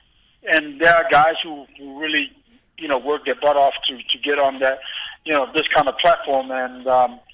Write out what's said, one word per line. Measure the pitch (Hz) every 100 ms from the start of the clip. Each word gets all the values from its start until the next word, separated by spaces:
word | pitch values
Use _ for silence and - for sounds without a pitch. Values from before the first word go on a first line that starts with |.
| _ _ _ _
and | 214 160 151 143
there | 170
are | 170 165
guys | 147 160 160
who, | 165 147 135 -
who | 139 135
really, | 156 151 143 _ _ _ _ -
you | 156
know, | 135
work | 127 147
their | 139 127
butt | 147 143
off | 139 - 139
to, | 127
to | - 131
get | 143 143
on | 139 131
that, | 131 135 - - - -
you | 156
know, | 147 127
this | 156 151
kind | 165 139
of | -
platform | 170 165 - 135 131
and, | 131 127 127 127
um, | 127 123 120 _